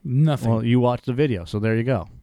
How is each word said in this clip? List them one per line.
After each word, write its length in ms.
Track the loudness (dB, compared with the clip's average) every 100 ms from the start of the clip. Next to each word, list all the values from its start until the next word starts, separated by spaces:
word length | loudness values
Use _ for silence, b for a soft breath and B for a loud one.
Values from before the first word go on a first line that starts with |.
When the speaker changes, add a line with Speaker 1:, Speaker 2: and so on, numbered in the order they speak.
Speaker 1:
Nothing. 460 | -2 2 2 2 0
Speaker 2:
Well, 140 | 0
you 160 | 2 2
watched 240 | 2 0 -4
the 60 |
video, 320 | -2 0 -2
so 140 | -4 -4
there 180 | 0 0
you 60 |
go. 260 | 0 -2 -4 -16